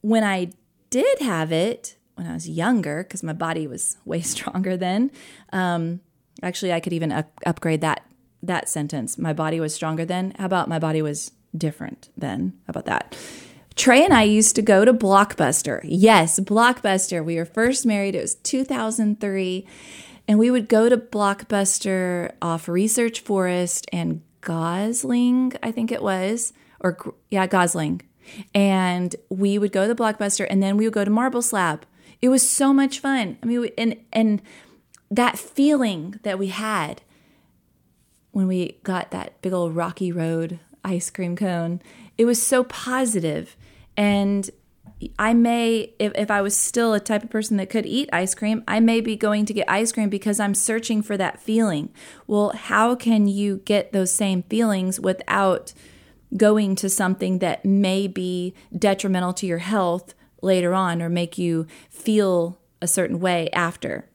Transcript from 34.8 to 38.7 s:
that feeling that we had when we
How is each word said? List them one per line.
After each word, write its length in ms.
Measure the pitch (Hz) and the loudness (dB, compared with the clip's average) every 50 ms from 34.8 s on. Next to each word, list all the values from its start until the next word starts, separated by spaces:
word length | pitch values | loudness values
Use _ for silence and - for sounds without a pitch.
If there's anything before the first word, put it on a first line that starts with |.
| _ _ _ _ _ _ | _ _ _ _ _ _
that 300 | 202 220 240 247 - - | -2 0 0 0 0 -4
feeling 800 | - - - - 277 294 302 277 247 220 190 160 151 180 202 214 - | -12 -8 0 2 4 4 4 2 2 -2 -2 -4 -8 -10 -12 -10 -6
that 140 | 214 190 | -6 -4
we 100 | 190 196 | -4 -4
had 540 | 190 185 196 220 220 214 190 156 147 - - _ _ _ _ _ _ _ _ _ _ _ _ _ _ _ _ _ _ _ _ _ _ _ _ _ _ | -4 -4 -6 -6 -4 -2 -2 -4 -4 -8 -12 _ _ _ _ _ _ _ _ _ _ _ _ _ _ _ _ _ _ _ _ _ _ _ _ _ _
when 160 | _ 202 190 | _ 0 0
we 320 | 185 185 180 180 - | 0 0 -2 -2 -4